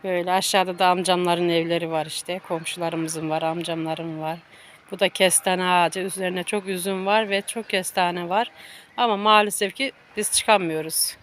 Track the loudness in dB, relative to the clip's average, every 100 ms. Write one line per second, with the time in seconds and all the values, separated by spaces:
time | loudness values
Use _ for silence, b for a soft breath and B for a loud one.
0 | -2 -2 2 0 4 2 2 2 4 4
1 | 2 2 2 2 2 2 2 -2 -2 -4
2 | -4 -8 -8 -8 -6 -6 -6 -6 -4 -4
3 | -6 -6 -4 -2 -2 -4 -6 -6 -4 -6
4 | -8 -8 -8 -8 _ B B B -16 0
5 | 0 4 4 4 0 0 4 4 4 0
6 | -6 -4 -4 -4 -4 -4 -4 -6 -4 -4
7 | 2 2 2 -2 -4 -10 -4 -4 -2 0
8 | 0 0 -2 0 -2 B B B B -2
9 | 0 2 6 6 6 -2 -4 -2 -6 -6
10 | _ -8 -2 -2 4 4 4 -4 -4 -4
11 | -4 -8